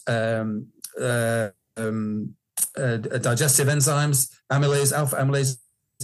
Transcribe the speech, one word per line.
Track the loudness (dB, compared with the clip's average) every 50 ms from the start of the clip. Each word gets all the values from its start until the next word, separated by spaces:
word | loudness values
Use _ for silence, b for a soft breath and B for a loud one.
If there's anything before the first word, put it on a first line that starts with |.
| 0
um, | -2 0 0 0 0 0 0 -2 -2 -4 -6 -8 -10 _ -20 -20 -16 -8 -4
uh, | -2 0 0 0 0 0 0 0 -2 -4 -6 _ _ _ -10
um, | -6 -4 -4 -2 -2 -4 -4 -4 -4 -6 -8 -12 _ _ _ -4 -4 -4 -4 -4
uh, | -4 -2 -2 -2
d-, | -2 -4 -4 -4 -2
digestive | 0 0 0 2 2 4 4 4 4
enzymes, | 4 2 2 2 2 2 2 2 2 2 0 0 B B B B -2
amylase, | 0 2 2 2 2 2 2 2
alpha | 0 0 -2 -2 0
amylase | 0 0 0 2 0 0 -2 -4 -8 _ _ _ _ _ _ _ -14